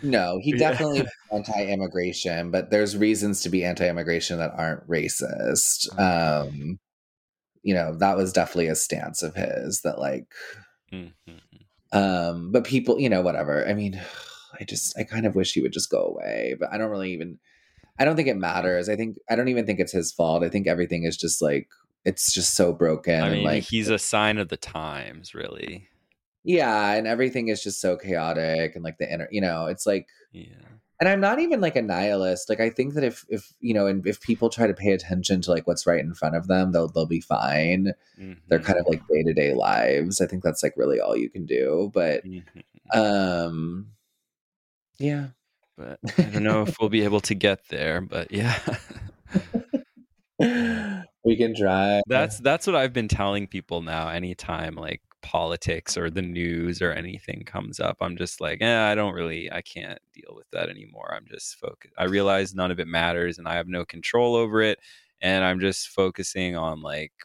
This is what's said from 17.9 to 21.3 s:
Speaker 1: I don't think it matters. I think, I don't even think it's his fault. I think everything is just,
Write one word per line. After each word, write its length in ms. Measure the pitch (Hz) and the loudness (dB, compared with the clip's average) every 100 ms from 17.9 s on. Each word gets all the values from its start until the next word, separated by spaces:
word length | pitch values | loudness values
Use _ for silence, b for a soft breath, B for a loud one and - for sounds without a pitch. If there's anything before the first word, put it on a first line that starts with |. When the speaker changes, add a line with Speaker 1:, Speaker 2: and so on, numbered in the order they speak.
| b | b
Speaker 1:
I 60 | |
don't 120 | 139 160 | 2 4
think 120 | 139 | 2
it 80 | 98 | 2
matters. 520 | 87 90 90 90 90 | 0 0 2 2 0
I 80 | 107 | -2
think, 200 | 113 - - | -4 -6 -2
I 40 | 113 | 0
don't 120 | 127 | 2
even 160 | 120 107 | 0 0
think 140 | 92 | 0
it's 120 | 87 | 0
his 200 | 92 82 | 0 -2
fault. 320 | - 82 82 | 0 2 2
I 40 | 85 | 2
think 180 | 101 92 | 0 2
everything 380 | 85 85 85 | 2 0 0
is 120 | 82 - | -2 -2
just, 240 | 82 | -2